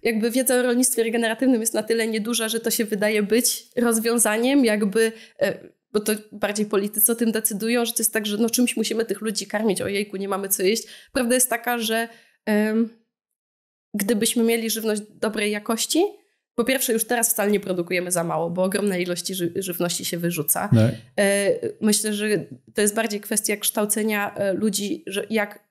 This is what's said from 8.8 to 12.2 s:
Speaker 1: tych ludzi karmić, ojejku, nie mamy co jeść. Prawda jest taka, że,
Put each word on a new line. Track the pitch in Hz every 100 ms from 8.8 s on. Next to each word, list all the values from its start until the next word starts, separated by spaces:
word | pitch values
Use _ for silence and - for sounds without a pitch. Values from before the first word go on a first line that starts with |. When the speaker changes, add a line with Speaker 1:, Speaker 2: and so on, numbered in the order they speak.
| 220 220 233
Speaker 1:
tych | 202
ludzi | 220 214 196
karmić, | 208 220 196
ojejku, | - 196 208 190
nie | 196
mamy | 190 196
co | 196
jeść. | 185 220 - - -
Prawda | - 240 254
jest | 247
taka, | 233 240 240
że, | 220 220 233 -